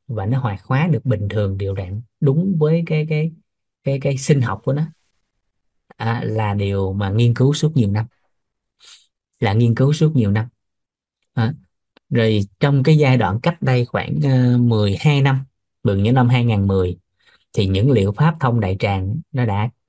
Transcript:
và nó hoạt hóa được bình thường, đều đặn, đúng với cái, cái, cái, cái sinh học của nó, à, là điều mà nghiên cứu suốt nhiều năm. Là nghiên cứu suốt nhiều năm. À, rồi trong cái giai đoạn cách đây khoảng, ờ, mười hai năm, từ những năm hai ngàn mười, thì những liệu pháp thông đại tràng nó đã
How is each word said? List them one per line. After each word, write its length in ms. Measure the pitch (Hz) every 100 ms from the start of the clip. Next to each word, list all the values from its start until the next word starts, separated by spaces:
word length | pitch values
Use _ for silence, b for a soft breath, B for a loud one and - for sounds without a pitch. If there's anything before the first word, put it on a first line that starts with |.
| -
và 200 | 110 101
nó 120 | 131
hoạt 220 | 113 101
hóa 240 | - 131 175
được 120 | 123 127
bình 220 | 104 101
thường, 280 | 104 98 98
đều 160 | 98
đặn, 280 | 98 90 101 120 -
đúng 360 | 139 151 190 165
với 240 | 151 165 165
cái, 200 | 156 156
cái, 220 | 151 165 - _ _ _ _
cái, 160 | 139 135
cái 180 | 143 135
sinh 220 | - 151
học 200 | 113 98
của 80 | -
nó, 100 | 143 160 - _ _ _ _ _ _ _ _ _ -
à, 260 | 113 117
là 300 | 117 110 107
điều 380 | 101 98 98 95
mà 180 | 98 98
nghiên 240 | 107 120
cứu 200 | 117 131
suốt 220 | 143 156 156
nhiều 140 | 101
năm. 160 | 107 113 _ _ _ _ _ _ _ B B B _ _ -
Là 120 | 113
nghiên 220 | 107 120
cứu 180 | 113 135
suốt 240 | 151 156 147
nhiều 140 | 101
năm. 160 | 104 117 _ _ _ _ _ _ _ _
À, 200 | - 113 151 _ _ _ _ -
rồi 300 | 123 110 107 98 -
trong 220 | 143 139
cái 160 | 147 156
giai 180 | 139 127
đoạn 240 | 92 110
cách 200 | 175 175
đây 220 | 135 127
khoảng, 360 | 120 101 - 151
ờ, 340 | 143 127 123 123
mười 380 | 120 110 104 98
hai 200 | 151 143
năm, 180 | 139 135 - _ _ _
từ 140 | 107 98
những 180 | 104
năm 140 | 131 120
hai 160 | 123
ngàn 220 | 120 107 98
mười, 300 | 95 90 87 _ _ b b b
thì 140 | - 98
những 240 | 95 131
liệu 220 | 117 98
pháp 240 | 101 156 160
thông 200 | 127 120
đại 160 | 95 98
tràng 420 | 104 98 95 123 -
nó 140 | 131 117
đã 240 | 101 113 -